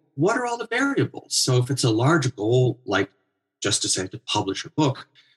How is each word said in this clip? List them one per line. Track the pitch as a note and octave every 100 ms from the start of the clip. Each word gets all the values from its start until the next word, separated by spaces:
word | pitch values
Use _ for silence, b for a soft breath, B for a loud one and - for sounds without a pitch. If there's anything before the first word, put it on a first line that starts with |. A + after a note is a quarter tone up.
| _ -
what | F3+ B3
are | A#3+
all | A#3+
the | G#3+
variables? | A#3+ C#4 C4+ - - - -
So | - B2
if | B2
it's | C3+
a | A#2+
large | G#2+ C3 E3 C3 -
goal, | G#2+ B2+ B2 - -
like | F#2+ G2+ _ _ _ _ -
just | G2+ -
to | G2+
say | G2 F#2+
to | -
publish | - G#2 F#2+ F#2+
a | -
book, | - D3 - - b b